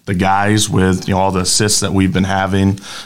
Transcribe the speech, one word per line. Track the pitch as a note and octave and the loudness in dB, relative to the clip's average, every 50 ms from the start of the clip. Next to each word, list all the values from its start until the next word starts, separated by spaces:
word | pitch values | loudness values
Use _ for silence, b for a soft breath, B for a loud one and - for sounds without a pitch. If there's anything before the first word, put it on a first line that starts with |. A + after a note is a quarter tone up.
| - | -8
the | - G2 | -6 -2
guys | F2 F#2+ F#2+ F#2+ G2 G2+ G#2 G#2 G#2+ G2+ - | 0 2 2 2 2 2 2 2 0 0 0
with, | E2 F2+ F#2 F#2 F2+ F2+ - - | 0 2 2 2 0 0 -2 -2
you | G2 | -2
know, | F#2 | 0
all | F#2+ F#2+ | 0 0
the | F2+ F#2 | 0 -2
assists | F#2 F#2 - - A2 G#2 - - | -2 -2 0 0 0 0 0 -2
that | G2+ F#2 | -2 0
we've | F2 G2 F#2+ F#2 F2+ | 0 2 2 2 2
been | F#2 G2 | 0 0
having, | G2 G2 F#2+ F#2+ F#2+ G2 G2 G2 G2 G2+ G2 B B B B B | 0 0 0 0 0 0 2 2 2 0 -2 B B B B B